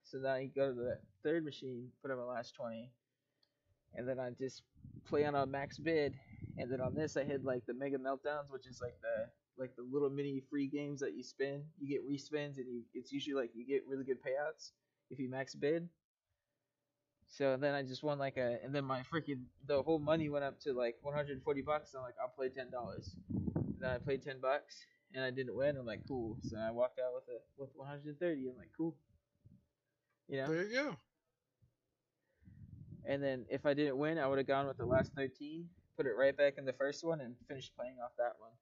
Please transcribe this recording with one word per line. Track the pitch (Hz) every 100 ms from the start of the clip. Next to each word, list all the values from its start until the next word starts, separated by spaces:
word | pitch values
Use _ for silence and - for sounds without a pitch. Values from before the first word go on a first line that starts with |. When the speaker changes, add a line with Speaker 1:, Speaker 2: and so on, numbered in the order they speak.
Speaker 1:
So | - 135
then | 135
I | 131 135
go | 135 139
to |
the | 123 123 - - _
third | 151 165 151
machine, | 139 135 120 123 -
put | 143
in | 127
my |
last | 123 123 123 -
twenty, | 120 113 127 _ _ _ _ _ _ _ _ _ _ -
and | 123
then | 127
I | 123
just | 117 131 - _ - - - -
play | 147 147
on | 143
a | 135
max | 139 139 -
bid. | 151 160 143 127 - - - -
And | 123
then | 131
on | 131 -
this, | 156 151
I |
hit, | 143 139 131
like, | 127 117
the |
Mega | 123 139 139
Meltdowns, | 131 135 147 147 143
which | 135 127
is, | 117
like, | 123 120
the, | 113 113 117 _ _ -
like, | 127 123
the |
little | 127 139 143
mini | 139 143 135 131
free | 143 139
games | 143 143 139
that | 135 80
you |
spin. | 123 - 139 143 151 -
You | 139
get | 139 131
respins, | 143 - 151 147 139
and | 127
you, | 120 117
it's | 131 123
usually, | 139 147 139
like, | 117 117
you | 127
get | 139 -
really | 135
good | 131 123
payouts | 139 135 151 - - _ _ _ _
if | 135
you | 127
max | 131 131
bid. | 143 143 170 175 _ _ _ _ _ _ _ _ _ _ _ _ _ _
So | - 139 131
then | 143 139
I |
just | 131 127
won, | 151 143
like, | 139 127
a, | 123 120
and | 131
then | 143 135
my | 131
freaking, | 127 165 143 131 127 _ 139
the | 143
whole | 131 160
money | 147 160 151
went | 143 139
up | 131
to, | 147
like, | 123 120 -
one | 143
hundred | 147 143 135
forty | 143 139
bucks. | 135 151 151
I'm | 135
like, | 127 -
"I'll | 127
play | 139 131
ten | 131 123
dollars." | 123 113 104 - - -
And | - - - - -
then | 131
I | 123
played | 139 135
ten | 147 131
bucks, | 131 143 - - - _ _
and | 131
I | 131
didn't | 127 127 104
win. | 143 139
I'm | 120
like, | 101 -
"Cool." | 131 110 117
So | 117 110
I | 113
walked | 117 123 -
out | 127
with | 127 127
a, | 117 - -
with | 131 -
one | 139
hundred | 143 147 147
thirty. | 175 147 127
I'm | 123
like, | 95 -
"Cool." | 165 151 _ _ _ _ - - _ _ _ _ _ _ -
You | 139
know? | 135
Speaker 2:
There | 160
you | 202
go. | 247 294 160 _ _ _ _ _ _ - _ _ _ _ _ _ _ - - - - - - -
Speaker 1:
And | 139
then | 139 127 110
if | 131 147
I |
didn't | 143 147 131
win, | 151 160
I | 135
would've | 135 135
gone | 135 139
with | 131
the | 120
last | 131 - 135
thirteen, | 135 - 147 160 170 - _ -
put | 139
it | 107
right | 135 139
back | 143 139
in | 135
the |
first | 127 139 143
one, | 170 160
and | 120 123 -
finished | 139 123 -
playing | 123 127
off | 120 -
that | 120 -
one | 113 120